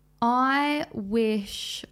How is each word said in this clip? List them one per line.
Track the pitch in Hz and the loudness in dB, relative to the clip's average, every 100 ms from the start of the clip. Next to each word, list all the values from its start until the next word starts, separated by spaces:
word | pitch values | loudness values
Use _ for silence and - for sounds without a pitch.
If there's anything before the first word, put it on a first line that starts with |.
| _ _ | _ _
I | 233 247 262 277 294 294 - | 2 2 2 2 2 0 -4
wish | 220 196 226 220 214 196 - - - - | -8 -2 2 2 0 -4 -8 -10 -10 -14